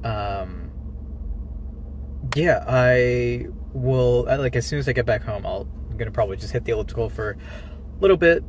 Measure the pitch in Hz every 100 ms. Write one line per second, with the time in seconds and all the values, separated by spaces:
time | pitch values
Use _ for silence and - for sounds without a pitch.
0 | 117 107 101 98 92 90 87 - - -
1 | - - - - - - - - - -
2 | - - 127 139 170 - - 127 123 127
3 | 123 123 120 120 117 - - 131 127 131
4 | 123 120 120 135 131 123 113 147 135 123
5 | 120 107 - 104 98 95 - - - 110
6 | 110 104 107 98 - 123 - 110 101 -
7 | 113 - 107 101 - - - - - -
8 | 196 185 170 -